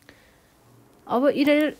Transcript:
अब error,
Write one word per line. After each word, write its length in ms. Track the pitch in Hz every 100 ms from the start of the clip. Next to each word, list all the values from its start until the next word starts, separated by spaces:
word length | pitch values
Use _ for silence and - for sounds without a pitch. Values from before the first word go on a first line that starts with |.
| - - _ _ _ _ _ - _ _ -
अब 180 | 233 285
error, 500 | - 294 294 302